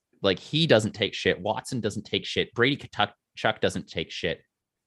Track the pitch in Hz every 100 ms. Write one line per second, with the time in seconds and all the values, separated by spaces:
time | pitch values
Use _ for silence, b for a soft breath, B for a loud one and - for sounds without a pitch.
0 | _ _ 98 90 - 151 160 117 107 -
1 | 98 - 98 85 101 - - 127 107 101
2 | - 98 - - - - 127 143 - -
3 | 104 - _ - 113 - 98 90 - 87
4 | 82 - 87 - _ _ _ _